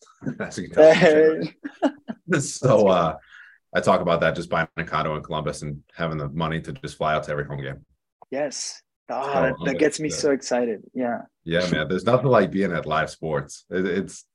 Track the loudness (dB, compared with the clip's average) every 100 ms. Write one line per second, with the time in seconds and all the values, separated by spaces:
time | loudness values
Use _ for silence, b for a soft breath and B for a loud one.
0 | _ _ -10 -8 -10 -10 -4 6 8 8
1 | 6 6 6 2 -4 -10 -16 -4 -4 -4
2 | -14 -14 -4 -2 -2 -2 4 6 6 4
3 | 2 -2 b b b b _ -2 2 2
4 | 2 2 2 0 -2 -2 -4 -6 -6 -4
5 | -2 -4 -6 -6 -6 -8 -10 -12 -14 -8
6 | -6 -4 -6 -4 -4 -4 -8 -12 -12 -6
7 | -2 -2 -2 -6 -6 -8 -10 -12 -18 _
8 | _ _ -12 -6 -6 -8 -12 -14 _ _
9 | -12 -8 -4 0 0 -2 -4 0 0 0
10 | -6 -2 0 0 -2 -2 -2 -4 -8 -6
11 | -4 -4 -10 _ -2 0 0 0 0 -2
12 | 2 2 4 4 4 2 0 -2 -2 -2
13 | -2 -4 -4 -4 -4 -12 -8 -4 -2 -2
14 | -4 -10 -20